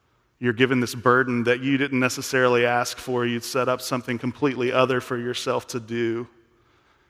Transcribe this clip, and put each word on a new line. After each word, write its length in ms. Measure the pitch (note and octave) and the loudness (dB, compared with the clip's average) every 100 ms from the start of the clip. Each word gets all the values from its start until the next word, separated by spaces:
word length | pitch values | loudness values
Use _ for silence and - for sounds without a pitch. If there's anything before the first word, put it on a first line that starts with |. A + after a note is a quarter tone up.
| _ _ _ _ | _ _ _ _
You're 140 | B2 | 0
given 280 | A2+ B2+ B2+ | 2 2 2
this 120 | A#2+ | 0
burden 520 | B2 A#2+ B2+ B2+ A#2+ A#2 | 0 4 4 4 0 0
that 160 | B2 | 0
you 180 | C3+ C3+ | 0 0
didn't 200 | C#3 B2+ | 0 0
necessarily 640 | B2+ C#3 - C3+ B2+ A#2+ | 0 -2 -2 2 4 4
ask 360 | A#2+ B2 A#2+ - | 4 2 -2 -6
for. 260 | - B2 A#2+ | -4 -2 0
You'd 180 | A#2 | -2
set 240 | - C3 B2 | -4 -2 0
up 140 | B2+ | -2
something 380 | - B2+ B2+ A#2 | -2 -4 -4 -6
completely 520 | B2 - D3 B2 B2 | -6 -2 -2 0 0
other 300 | B2+ B2+ B2+ | 2 2 0
for 160 | - A#2+ | -4 -6
yourself 480 | A#2+ B2 C3 B2 - | -6 -6 -4 -4 -6
to 100 | B2 | -10
do. 480 | A2 A#2 A2+ A2+ A#2+ _ _ _ _ _ _ _ | -6 -4 -2 -4 -8 _ _ _ _ _ _ _